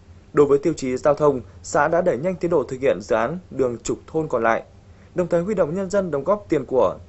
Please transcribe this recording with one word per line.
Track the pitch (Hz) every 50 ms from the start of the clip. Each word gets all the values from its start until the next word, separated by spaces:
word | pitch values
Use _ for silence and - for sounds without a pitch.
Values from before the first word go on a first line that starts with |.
| - - - - - - -
Đối | - 147
với | 135 139 139
tiêu | - 170 151
chí | - 135 127 127
giao | 123 - 151 143
thông, | - 151 147 135 127 110 - - - -
xã | - - 165 147
đã | 160 170 170
đẩy | 180 180 143
nhanh | 120 143 185 185
tiến | 175 - 170
độ | 175 151 123
thực | - 135 123
hiện | 131 131 98 90
dự | 104 - 120
án | 110 113 127 165 185 - -
đường | - 131 131 123 120 110 -
trục | - 120 - -
thôn | - - 160 156
còn | 156 - 120 113
lại, | 113 113 101 - - - - - - - - - - -
đồng | 170 180
thời | 165 175 170
huy | 170 196 220
động | 190 175 143 165
nhân | 190 196 180
dân | 196 202 196 175
đóng | 147 139 135
góp | 165 208 208 - -
tiền | 165 147 131
của, | - - 127 107 90 78 73 85